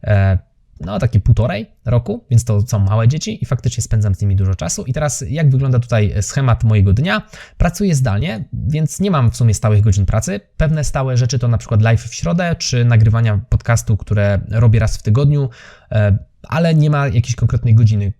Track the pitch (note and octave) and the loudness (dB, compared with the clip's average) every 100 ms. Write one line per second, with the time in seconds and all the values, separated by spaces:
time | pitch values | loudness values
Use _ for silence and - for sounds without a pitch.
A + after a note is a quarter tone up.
0 | - G2+ G2 F#2 - _ _ - E2+ G2+ | 0 2 2 0 -4 _ _ -14 -8 -4
1 | A#2+ G#2 - - A#2 G3 A3 _ - A#2+ | 0 0 2 2 2 -4 -10 _ -2 -2
2 | A#2+ A#3 _ A#2+ - G#2 G#2 A2 G2 G#2+ | -2 -10 _ 0 0 -2 0 0 0 2
3 | A2+ D3+ - - - B2+ B2+ - - A2 | 2 0 -6 -8 -6 -4 -4 -6 -2 -2
4 | G#2 F#2+ G2+ F#2+ F#2+ F#2 D#3+ F#3 D#3+ C3 | 0 -2 0 0 0 -2 -4 -8 -6 -4
5 | D3 - C3+ D3 D3+ C3 C3+ B2+ A#2 A2+ | -4 -4 -8 0 2 2 2 0 0 0
6 | G#2 G#2+ G2 - C3 A#2 A#2 G#2+ G2 F#2+ | 0 -2 -4 -2 0 0 2 2 4 2
7 | E3 G#3+ - - - - F3 E3+ G3+ D3 | 0 -2 -6 -20 -20 -2 -2 0 0 0
8 | C3 G2+ D3+ A3 D3 - - D3+ D#3 - | 0 -2 -4 -6 -10 -6 -4 -2 -2 -2
9 | G3+ D#3+ A#2+ - A#2+ G#2 A2 G#2 G#2+ F#2+ | 0 2 0 2 0 2 2 4 4 2
10 | F#2+ G#2+ - - _ _ D#3 D#3 C#3 D3 | 2 0 -2 -8 _ _ -2 0 -2 -2
11 | C3+ B2 B2+ C3+ A#2+ A#2 - A2 A2 A#2+ | 0 0 0 0 0 -2 0 0 2 2
12 | - - E3+ E3+ F3 E3 - B2 A#2+ A#2 | -2 -8 -4 -2 -2 -4 -4 0 2 4
13 | A2 A2+ A2+ G#2 - - - A#2 - G#2 | 4 2 0 -2 -2 -4 0 -2 0 -4
14 | - G#2 G2+ G2 - A2 A#2 A2 A2 - | 0 0 0 0 -2 0 2 4 0 -2
15 | - A2 C#3+ D3 C3 - - - _ A2 | 0 2 2 0 -2 -8 -20 -20 _ 0
16 | G#2 G2+ - _ - D3+ E3+ D#3+ D3+ D3 | 2 0 -4 _ -8 -2 2 2 2 2
17 | C#3 A#2+ A#2+ A#2 A#2+ B2 A#2+ A2 A2+ G#2+ | 0 -2 -2 -2 -2 0 2 4 4 2
18 | G2+ | -2